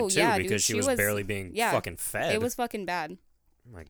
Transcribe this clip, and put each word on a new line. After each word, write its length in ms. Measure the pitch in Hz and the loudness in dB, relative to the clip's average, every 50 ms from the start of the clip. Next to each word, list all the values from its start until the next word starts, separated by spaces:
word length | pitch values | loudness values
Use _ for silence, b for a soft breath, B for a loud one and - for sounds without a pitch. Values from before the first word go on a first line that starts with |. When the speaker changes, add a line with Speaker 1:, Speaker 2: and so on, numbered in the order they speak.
| 233 | 4
Speaker 1:
oh, 40 | 185 | 2
Speaker 2:
too, 100 | 190 - | 4 4
Speaker 1:
yeah, 180 | 214 233 214 | 4 4 4
Speaker 2:
because 120 | 190 185 190 | 2 2 2
Speaker 1:
dude, 120 | 208 202 | 2 2
Speaker 2:
she 120 | - - 113 | 2 2 2
Speaker 1:
she 40 | |
Speaker 2:
was 100 | 233 254 | 2 2
Speaker 1:
was, 100 | 277 254 | 2 2
Speaker 2:
barely 260 | 214 101 104 104 104 101 | 4 4 2 2 0 0
being 300 | 95 104 98 95 87 - | -2 -4 -4 -6 -6 -2
Speaker 1:
yeah, 180 | 208 233 214 | 0 0 2
Speaker 2:
fucking 260 | 170 110 - 98 85 | 2 0 0 -2 -8
fed. 360 | - - - - 107 139 170 214 | -6 -6 -4 -2 -2 0 0 0
Speaker 1:
it 80 | 214 | 0
was 140 | 226 247 - | 0 -2 -2
fucking 300 | - 240 233 - 214 190 | -2 -4 -4 -4 -6 -4
bad. 320 | 180 180 175 156 151 185 - _ _ _ _ _ _ _ _ - | -2 -2 -4 -4 -6 -8 -14 _ _ _ _ _ _ _ _ -20
Speaker 2:
Oh 40 | 120 | -18
my 120 | 113 85 78 - | -16 -16 -16 -14